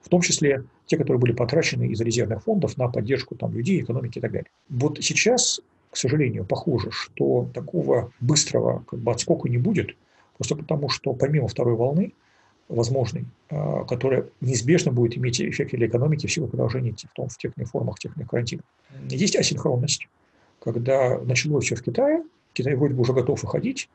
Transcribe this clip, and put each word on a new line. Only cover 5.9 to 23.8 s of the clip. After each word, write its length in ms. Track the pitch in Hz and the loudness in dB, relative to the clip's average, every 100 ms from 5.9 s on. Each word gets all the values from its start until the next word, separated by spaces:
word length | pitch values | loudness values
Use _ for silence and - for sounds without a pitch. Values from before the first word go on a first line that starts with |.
к 60 | - | -2
сожалению, 480 | 127 151 135 107 | 0 2 2 0
похоже, 460 | 95 135 - 123 - | -2 -2 0 0 -2
что 560 | - - - 139 127 123 | -6 -10 -2 2 2 0
такого 600 | - 147 175 139 131 - _ | -6 -4 -2 2 2 0 _
быстрого 640 | 120 151 - - 113 - - | 2 2 2 0 0 -2 -6
как 120 | 123 | -6
бы 100 | 117 | -2
отскока 360 | 120 - 170 - | -2 0 0 2
не 100 | 123 | 0
будет, 380 | 151 185 101 - _ _ _ _ | 2 0 -2 -8 _ _ _ _
просто 160 | - 147 | -4 -4
потому 320 | 151 156 147 | -2 -2 -2
что 240 | - - | -4 -4
помимо 360 | 123 135 151 117 | 0 2 2 0
второй 260 | - 120 | 0 0
волны, 380 | 113 123 151 226 - _ _ _ _ _ | 2 2 2 0 -6 _ _ _ _ _
возможной, 580 | - 117 135 107 - 120 - _ | -2 0 2 0 -4 -10 -14 _
а, 340 | - 104 - | -4 -2 -2
которая 420 | - 123 131 127 - _ | -2 -2 2 2 0 _
неизбежно 520 | 127 127 117 170 - | -2 0 4 4 4
будет 260 | 120 120 117 | 2 2 0
иметь 220 | 127 123 | -4 -2
эффект 340 | 147 - 143 | -2 -2 -4
для 140 | 123 117 | 0 0
экономики 380 | 117 147 151 - | 2 2 0 -2
в 40 | |
силу 140 | - 147 | -4 -4
продолжения 460 | 127 120 123 123 | -2 -2 0 -4
те-, 160 | 98 - | -6 -12
в 40 | |
том, 140 | - 123 | -10 -10
в 80 | - | -8
тех 140 | - - | -10 -8
или 60 | |
иных 60 | 123 | -6
формах, 280 | - 120 104 | -4 -4 -6
тех 140 | - | -12
или 80 | - | -10
иных 100 | 123 | -4
карантинов. 340 | 120 117 175 - _ _ 135 135 | -4 -4 -6 -12 _ _ -16 -8
Есть 260 | 131 202 - | 0 2 2
асинхронность, 720 | - - 160 123 - - - _ _ _ _ _ | 0 0 0 0 0 -2 -6 _ _ _ _ _
когда 580 | - 120 120 135 127 - | -4 -2 2 2 4 0
началось 460 | 123 127 156 147 | 0 0 2 0
все 100 | 120 | 0
в 80 | 110 | -2
Китае, 400 | - 147 277 320 320 _ _ | -2 2 2 2 -2 _ _
Китай 220 | - 127 | -4 -2
вроде 200 | 135 143 | 2 2
бы 80 | 127 | 2
уже 100 | 120 | 2
готов 300 | 123 - - | 2 2 0
выходить 460 | - - 214 269 | 0 -2 -2 -4